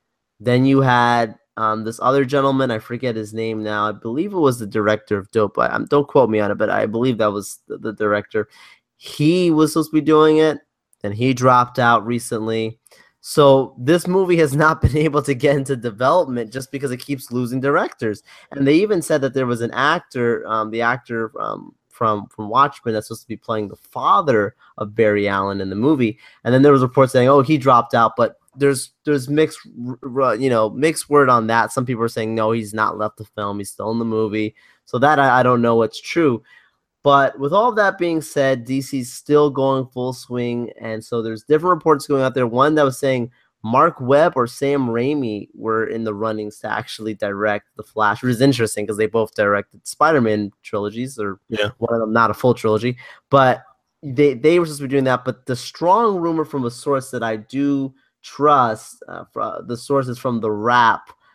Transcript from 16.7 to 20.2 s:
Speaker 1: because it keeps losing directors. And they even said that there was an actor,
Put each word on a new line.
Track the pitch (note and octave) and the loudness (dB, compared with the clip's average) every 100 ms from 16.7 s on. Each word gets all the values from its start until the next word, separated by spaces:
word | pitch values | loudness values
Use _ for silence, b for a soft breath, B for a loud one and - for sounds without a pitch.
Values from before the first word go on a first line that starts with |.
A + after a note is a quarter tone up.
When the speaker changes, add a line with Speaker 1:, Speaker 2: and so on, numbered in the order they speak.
Speaker 1:
because | C#3 C3+ | -8 -8
it | B2 | -8
keeps | - C#3 - | -8 -10 -6
losing | A#2+ A#2+ C3 | -6 -4 -2
directors. | C3+ D#3+ B3 - A2+ G2+ B B B | 0 0 -2 -4 -6 -6 B B B
And | C#3 C3+ | -2 2
they | D#3+ | 4
even | G#3 F#3+ | 2 0
said | - D3+ | 0 -2
that | C3 | 0
there | C3 B2 | -2 -2
was | A#2 | -2
an | A#2 | -4
actor, | A#2+ C#3+ E3+ - B2+ | -2 -2 -2 -6 -4